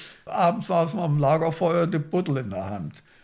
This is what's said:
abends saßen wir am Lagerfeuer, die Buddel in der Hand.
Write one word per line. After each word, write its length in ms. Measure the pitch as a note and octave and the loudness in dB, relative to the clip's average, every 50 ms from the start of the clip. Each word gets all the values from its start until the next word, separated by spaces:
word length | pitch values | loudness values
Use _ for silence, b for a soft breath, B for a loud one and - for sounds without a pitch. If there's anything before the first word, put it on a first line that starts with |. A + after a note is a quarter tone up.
| B B B B B | B B B B B
abends 420 | - - G#3+ F#3 E3+ G#3 A#3+ D#3 - | -6 -2 2 2 2 2 0 -2 0
saßen 320 | F#3 E3+ E3 D#3+ D3 G3 | 2 2 2 2 0 -2
wir 40 | F3 | -2
am 160 | D#3 D3 D3 | 0 2 2
Lagerfeuer, 680 | C#3+ C3+ D#3 D#3+ E3 E3 D#3 - F3+ E3 E3+ F3 E3+ E3 | 4 4 4 4 2 0 0 0 0 2 2 2 2 2
die 120 | E3 D#3+ | 0 -2
Buddel 380 | D3 - - F3+ F3+ - C#3 C3 | -2 -2 -2 -2 0 0 -2 -2
in 120 | B2 G#2 | -2 -4
der 200 | F#2+ F#2 F#2+ F#2+ | -6 -6 -6 -6
Hand. 340 | G#2 F#2+ E2 D2 - - b b b b | -6 -6 -8 -10 -12 -14 b b b b